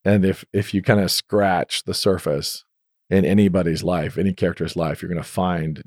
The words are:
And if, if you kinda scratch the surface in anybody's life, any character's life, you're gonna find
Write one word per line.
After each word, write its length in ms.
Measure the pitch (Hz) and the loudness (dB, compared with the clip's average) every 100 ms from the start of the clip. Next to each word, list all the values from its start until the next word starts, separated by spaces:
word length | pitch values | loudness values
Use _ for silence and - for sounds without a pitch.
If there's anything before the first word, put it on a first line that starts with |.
And 220 | 98 104 95 | 2 4 2
if, 180 | 90 - | 0 -4
if 220 | 98 98 | -4 0
you 80 | 98 | -2
kinda 260 | 92 104 92 | 2 2 2
scratch 760 | - - 104 98 87 - - | -2 -2 2 2 2 -2 -6
the 100 | - | -6
surface 720 | 87 101 90 - 73 - - _ _ _ _ - | -2 0 0 0 -2 -4 -10 _ _ _ _ -2
in 120 | 98 | 2
anybody's 600 | 78 101 101 92 85 80 | 4 4 4 4 0 -2
life, 340 | 87 90 78 - | -2 -2 -2 -2
any 160 | 95 | -2
character's 420 | 92 90 85 82 87 | 0 -2 -2 -6 -4
life, 260 | 82 80 | -4 -4
you're 80 | 87 | -6
gonna 140 | 85 | -6
find 600 | - - 92 85 78 78 | -6 -2 -2 -2 -4 -8